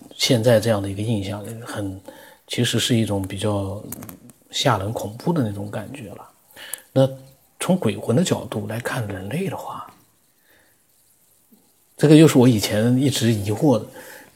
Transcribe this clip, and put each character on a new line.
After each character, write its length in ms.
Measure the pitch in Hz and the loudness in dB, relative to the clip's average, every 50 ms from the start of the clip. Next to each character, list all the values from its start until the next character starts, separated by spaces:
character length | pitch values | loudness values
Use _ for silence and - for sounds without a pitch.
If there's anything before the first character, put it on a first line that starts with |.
| - - - | -20 -20 -8
现 280 | - - - 135 113 | -4 0 2 2 2
在 180 | 110 127 117 107 | 4 4 4 4
这 100 | - 117 | 4 2
样 100 | 110 101 | 0 0
的 80 | 95 98 | -2 -6
一 60 | 98 | -6
个 80 | 98 | -4
印 220 | 107 117 117 104 98 | -2 -2 -2 -2 -2
象， 180 | 98 104 104 101 104 113 113 117 | -6 -8 -10 -10 -12 -14 -14 -14
很， 340 | - - - 101 98 95 95 - - - - - - - _ _ | -12 -10 -8 -8 -8 -10 -12 -16 -20 -20 -20 -20 -20 -20 _ _
其 160 | - - - | -8 -2 -2
实 160 | 123 - - 113 | 0 0 0 0
是 160 | - - 123 | 2 2 2
一 120 | 113 113 | 2 2
种 160 | 98 101 98 | 0 -2 -4
比 160 | 95 92 104 98 | -4 -6 -6 -4
较 440 | 117 107 104 101 98 95 95 101 - - - - - - - - - - - _ _ _ | -2 -2 -2 -2 -4 -4 -8 -10 -12 -14 -14 -14 -14 -18 -20 -20 -20 -20 -20 _ _ _
吓 260 | - - - 143 117 | -8 -2 0 2 2
人 160 | 98 95 104 | 2 -2 -4
恐 240 | 117 - - 107 107 | -6 -6 -8 -10 -10
怖 160 | 117 - 170 | -6 -4 -2
的 100 | 175 160 | -2 0
那 80 | 120 107 | -2 -2
种 200 | 101 101 101 104 | -4 -6 -10 -10
感 180 | 110 113 104 107 131 | -10 -12 -12 -12 -14
觉 160 | - 110 101 | -14 -14 -16
了。 180 | - - - - _ _ _ _ _ - - - - - - _ | -16 -18 -20 -20 _ _ _ _ _ -20 -16 -16 -16 -16 -16 _
那 160 | - 135 135 135 135 - - - _ _ _ _ _ - | 2 2 2 2 0 -6 -18 -20 _ _ _ _ _ -6
从 160 | - - 185 185 | -2 0 0 0
鬼 180 | - 110 101 | 0 -2 -4
魂 180 | 101 - - 113 | -2 -2 0 2
的 80 | 143 | 2
角 220 | 185 - - 98 95 98 | 2 2 0 -2 -4 -6
度 160 | - 110 101 | -8 -6 -6
来 120 | 101 107 113 | -6 -8 -8
看 280 | - - - 135 113 101 | -8 -6 -6 -6 -6 -8
人 180 | 98 92 95 101 | -8 -10 -8 -8
类 180 | 123 170 196 160 | -6 -6 -4 -6
的 80 | - | -6
话， 300 | - - - - - - - - _ _ _ _ _ _ _ _ _ _ _ _ _ _ _ _ _ _ _ _ _ _ _ _ _ _ _ _ _ _ _ _ _ _ _ _ _ _ _ _ | -8 -10 -12 -12 -12 -14 -18 -20 _ _ _ _ _ _ _ _ _ _ _ _ _ _ _ _ _ _ _ _ _ _ _ _ _ _ _ _ _ _ _ _ _ _ _ _ _ _ _ _
这 100 | - - | 0 6
个 80 | 147 156 | 8 10
又 140 | 151 160 147 | 10 10 8
是 80 | - | 8
我 100 | 135 120 | 6 6
以 140 | 131 120 107 | 6 6 4
前 380 | - - 113 104 110 120 123 127 | 0 0 0 0 2 2 2 2
一 100 | 139 135 | 2 0
直 240 | - - 113 117 | 0 2 2 2
疑 180 | 117 104 98 107 | 2 0 -2 -4
惑 280 | 104 104 156 147 120 104 | -2 0 2 2 2 2
的， 80 | - - - - - - - - - - _ | 0 -6 -14 -18 -20 -20 -20 -20 -20 -20 _